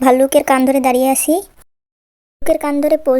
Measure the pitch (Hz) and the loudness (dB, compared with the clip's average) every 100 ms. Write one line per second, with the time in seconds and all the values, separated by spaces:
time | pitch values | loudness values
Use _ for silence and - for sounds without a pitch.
0 | 262 254 269 294 285 269 262 269 262 247 | 0 2 2 0 0 0 0 0 0 0
1 | 262 269 - 339 403 _ _ _ _ _ | 0 -2 -2 -4 -4 _ _ _ _ _
2 | _ _ _ _ - 311 294 285 294 311 | _ _ _ _ -2 -2 -2 -2 0 -2
3 | 294 | 0